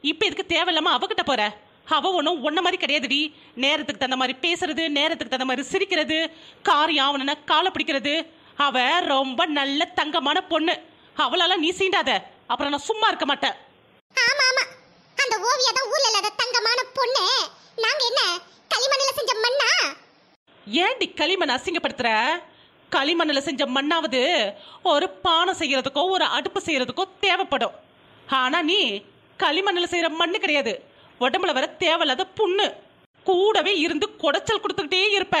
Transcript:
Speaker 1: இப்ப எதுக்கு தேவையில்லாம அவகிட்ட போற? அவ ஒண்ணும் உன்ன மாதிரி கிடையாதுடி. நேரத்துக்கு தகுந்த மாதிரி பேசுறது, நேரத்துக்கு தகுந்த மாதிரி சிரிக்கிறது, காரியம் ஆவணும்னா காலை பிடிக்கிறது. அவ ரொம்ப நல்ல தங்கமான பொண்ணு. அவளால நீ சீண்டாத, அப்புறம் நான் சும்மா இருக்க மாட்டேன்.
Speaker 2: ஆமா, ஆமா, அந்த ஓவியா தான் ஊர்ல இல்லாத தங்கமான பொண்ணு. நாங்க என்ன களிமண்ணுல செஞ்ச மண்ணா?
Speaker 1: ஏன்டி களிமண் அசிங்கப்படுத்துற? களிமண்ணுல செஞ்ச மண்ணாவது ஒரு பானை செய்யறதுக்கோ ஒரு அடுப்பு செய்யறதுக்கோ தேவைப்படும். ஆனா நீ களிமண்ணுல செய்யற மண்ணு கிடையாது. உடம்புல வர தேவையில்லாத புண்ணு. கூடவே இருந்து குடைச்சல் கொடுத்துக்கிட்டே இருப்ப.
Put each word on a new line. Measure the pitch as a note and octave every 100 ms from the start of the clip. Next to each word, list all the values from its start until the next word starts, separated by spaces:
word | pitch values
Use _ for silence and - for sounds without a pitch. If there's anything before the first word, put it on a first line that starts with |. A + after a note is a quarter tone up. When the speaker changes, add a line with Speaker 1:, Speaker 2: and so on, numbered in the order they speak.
| C#4+
Speaker 1:
இப்ப | D#4 G4+
எதுக்கு | - -
தேவையில்லாம | E4 F4+ D#4+ E4+ C#4
அவகிட்ட | - G#4+ F4
போற? | B3 G#3 G3+ - _ - D#4
அவ | F#4 F#4
ஒண்ணும் | D4 E4+ D4
உன்ன | D#4+
மாதிரி | F4 F#4
கிடையாதுடி. | C4 D4 A#3 C#4 D4+ - - -
நேரத்துக்கு | C4+ D4+ D4 C#4+
தகுந்த | B3+ C4
மாதிரி | C4 C4
பேசுறது, | E4+ E4+ F4 D#4 E4 C#4+
நேரத்துக்கு | D#4 D#4+ C4
தகுந்த | C4 C4
மாதிரி | B3+ C4+
சிரிக்கிறது, | F#4+ G4 E4+ D4 D#4 D#4+ - - - G4
காரியம் | D4 D#4+ D4 C4+
ஆவணும்னா | C#4+ C#4 D4 -
காலை | D#4 F#4
பிடிக்கிறது. | F#4 - C#4 C#4+ D#4 D#4+ - - - C#4+
அவ | B3+ B3 E4+ E4+
ரொம்ப | C4+ C4 B3 E4+ C#4+
நல்ல | C#4 C#4 F4+ -
தங்கமான | D4+ E4 C#4 E4+ F#4+
பொண்ணு. | D#4+ D#4+ E4 - - - -
அவளால | C4+ E4 F4 F#4+
நீ | D#4 F4+
சீண்டாத, | F#4+ G4 C4+ G3+ - - -
அப்புறம் | B3 C#4
நான் | C#4+ -
சும்மா | A4 G#4+
இருக்க | F4 C#4+
மாட்டேன். | C#4 C4 - - _ _ _ _ C5+ A#4+
Speaker 2:
ஆமா, | C#5+ B4+
ஆமா, | C5 - - - - _ -
அந்த | C5 A4 G#4+
ஓவியா | C#5 B4+ -
தான் | A4+
ஊர்ல | D5 B4+
இல்லாத | G#4+ G#4 -
தங்கமான | B4 A#4+ A4 B4 B4+ -
பொண்ணு. | A#4+ C5+ - B4+ E4 - - -
நாங்க | A4 D5 A#4+
என்ன | C5 G#4 F4 - - _
களிமண்ணுல | C5 C5 C5+ C5+ C5+
செஞ்ச | B4 A4
மண்ணா? | A#4 C#5 A#4+ E5+ E4 D4+ - _ _ _ _ - G#3 A#3+
Speaker 1:
ஏன்டி | F#4+ B4+ F4+ -
களிமண் | D#4 F#4+ D#4 B3+
அசிங்கப்படுத்துற? | F#4 E4+ C#4 - A#3 G#3+ B3+ F4 - - - _ _
களிமண்ணுல | D#4+ C#4 E4+ D#4 C#4 C#4+
செஞ்ச | C4+ C#4
மண்ணாவது | B3+ C#4+ E4 D#4 B3+ C#4 E4 G3+ - - - F#4
ஒரு | D4 F#4 -
பானை | F4+ E4 F4+ F4+
செய்யறதுக்கோ | D4+ C4 B3 D4 F4+
ஒரு | F#4+ C#4+ B3
அடுப்பு | C4 - -
செய்யறதுக்கோ | C#4+ B3 B3+ F#4+ -
தேவைப்படும். | G4 F#4 F#4 C#4 A3+ - - _ - - - C4
ஆனா | B3+ E4 D#4
நீ | G4+ C4+ G3+ - _ _ -
களிமண்ணுல | E4+ D#4+ G4 F4 F4
செய்யற | F4 E4 D#4+
மண்ணு | E4 G4
கிடையாது. | F#4 D4 A3+ F#3 - - - -
உடம்புல | B3+ F4+ F#4 C4
வர | C#4+ -
தேவையில்லாத | E4+ E4 D#4 B3+ F#4 -
புண்ணு. | G4+ G4 F4+ - - _ _ _ -
கூடவே | F4+ G4+ G4+ D#4+ F#4+
இருந்து | E4 D#4 G#4+ -
குடைச்சல் | D#4 D#4 - G#4
கொடுத்துக்கிட்டே | - - - F#4 F#4+ G4
இருப்ப. | F#4+ D#4+